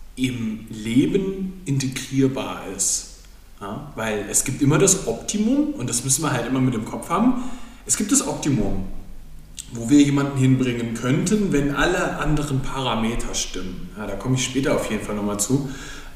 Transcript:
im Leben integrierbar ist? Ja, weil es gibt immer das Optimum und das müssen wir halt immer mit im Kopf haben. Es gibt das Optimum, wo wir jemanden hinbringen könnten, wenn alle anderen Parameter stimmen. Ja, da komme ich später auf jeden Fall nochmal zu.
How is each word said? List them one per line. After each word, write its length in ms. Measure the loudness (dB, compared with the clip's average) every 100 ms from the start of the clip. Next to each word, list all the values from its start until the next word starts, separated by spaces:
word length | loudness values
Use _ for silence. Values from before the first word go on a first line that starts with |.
| -12 -2
im 500 | -2 0 -4 -4 -8
Leben 920 | -8 0 4 4 4 0 -4 -6 -6
integrierbar 1000 | -2 0 -2 -4 -2 2 2 2 -6 -8 -8 -4
ist? 460 | -2 -2 -6 -16 -20 -20 -20 -12
Ja, 280 | -8 -8 -8
weil 320 | -6 -4 -2 -2
es 140 | 0
gibt 160 | 0 2
immer 160 | 4 6
das 300 | 6 4 0
Optimum 680 | -4 -2 0 2 4 2
und 160 | -2 -4
das 160 | -2
müssen 160 | 0 0
wir 120 | 0
halt 140 | 0 0
immer 140 | 2
mit 140 | 2
im 100 | 0
Kopf 240 | -4 -8 -2
haben. 360 | 2 4 2 0 -6 -8 -8 -2
Es 100 | 0
gibt 160 | 2
das 160 | 2 0
Optimum, 560 | -2 0 2 2 0 -2 -6 -8 -12 -14 -16 -14 -14 -10
wo 160 | -6 4
wir 140 | 6
jemanden 340 | 6 4 0 4
hinbringen 560 | 4 6 4 0 -2
könnten, 600 | -2 0 2 2 2 2
wenn 220 | 2 2
alle 440 | 2 2 2 0 -2
anderen 420 | 2 2 2 0
Parameter 760 | -2 -2 -2 0 0 0 -2
stimmen. 540 | -4 -4 -6 -6 -8 -10 -10
Ja, 100 | -8
da 100 | -4
komme 180 | 0
ich 100 | 0
später 300 | 0 0 2
auf 160 | 0 0
jeden 140 | -4
Fall 120 | -4 -2
nochmal 240 | -2 -2
zu. 300 | 0 0 0 -8 -10 -12 -10